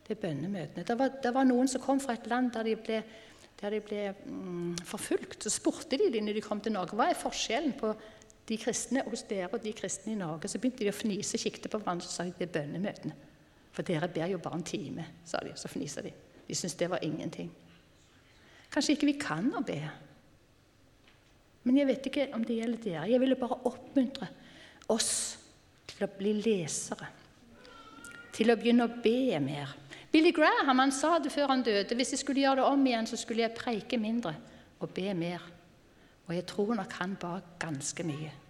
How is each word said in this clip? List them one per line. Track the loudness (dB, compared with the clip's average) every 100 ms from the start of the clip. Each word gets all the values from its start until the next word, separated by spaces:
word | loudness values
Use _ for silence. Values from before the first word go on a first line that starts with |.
Det | -8 -4
er |
bønnemøtene. | -4 -2 -4 -4 -6 -6 -2
Det | 2
var, | 2 2
det | 0 6
var | 6
noen | 6 4
som | 2
kom | 2 2
fra | 2 -4
et | 0
land | 2 2 0
der | 0
de | 0
ble, | 0 -2 -4 -16 -20 -20 -20 -8
der | -4 -4
de | -4
ble, | -4 -4 -6 -10
mm, | -8 -6 -4 -2 -4
forfulgt. | -6 -8 -2 -2 -2 -8 -4
Så |
spurte | 0 0 -2 -4 2
de | 4
dem | 2 0
når | -2
de |
kom | -2 -4
til | 0
Norge, | -2 -2 2
"Hva | 2
er | 2
forskjellen | -2 -4 0 2 0 0
på | -2 -4 -10 -20 -20 -20 -6
de | -2
kristne | -2 -2 0 -2 0
hos | -6 -4
dere | -4 -4
og | -4
de | -6 -6
kristne | -6 -6 -6 -4
i |
Norge?" | -4 -4 -6
Så | 0
begynte | -2 0
de | -2
å | 0
fnise | -2 -2 -2 -2
og | -2
kikte | -4 -6
på | -4
hverandre, | -2 -4 -4
så | -6
sa | -6
de, |
"Det | -4 -4
er | -2
bønnemøtene. | -4 -4 -4 -4 -10 -10 -20 -20 -20 -20 -12
For | -8 -2
dere | 0 0
ber | -2 -2
jo | -2
bare | -4 -6
en | -4
time", | -6 -6 -8 -10 -14
sa | -6 -4 -4
de, | -10
så | -10
fniser | -6 -6 -6 -10
de. | -12 -20 -20 -6
De | -4
syntes | -4 -2
det | -2
var | 0 -2
ingenting. | -4 -6 -8 -12 -14 -20 -20 _ _ _ _ _ -20 -20 -20 -4
Kanskje | 0 2 4
ikke | 4
vi | 2
kan | -2 0 0
å | 0
be. | -4 -4 -6 -10 -20 -20 -20 -20 _ _ _ _ -20 _ -20 _ _ _ _ _
Men | 4 6
jeg | 6
vet | 2 0
ikke | -2 -2
om | -2
det | -2 0
gjelder | 0 -2
dere. | -4 -2 2
Jeg | 4
ville | 6 2
bare | 0 -2 -2
oppmuntre | -4 0 2 2 -2 -10 -10 -20 -20 -20 -18 0
oss | 0 2 -2 -4 -8 -16 -20 -20 -20 -18
til | -4
å | -4 0
bli | 2 2
lesere, | 4 2 0 -4 -6 -8 -10 -14 -20 -20 -20 -20 -20 -20 -20 -18 -18 -16 -14
til | 2 4
å | 6
begynne | 6 4 4
å | 2
be | 2 4 2 2 0
mer. | -2 -8 -12 -18 -20 2
Billy | 6 6 6
Graham, | 6 6 4 6
han | 4
sa | 4 2 4
det | 2
før | 0 2
han | 4
døde, | 4 2 2 0
"Hvis | 0 -2
jeg |
skulle | 0 4
gjøre | 4 6
det | 6
om | 6 4
igjen, | 4 0
så | -4
skulle | -2 0 0
jeg | 0
preike | -2 -2 0 -2
mindre | 0 0 -2 -6 -12 -20 -20 -10
og | -6
be | -4 -2 -2
mer." | -2 -4 -10 -20 -20 -20 _ -20 -20 _ -4
Og | -4
jeg | -2
tror | -2 0 0
nok | -2 -4
han | -4 -4
ba | -4 -6 -8 -8
ganske | -4 -4 -6 -4
mye. | -4 -4 -8 -12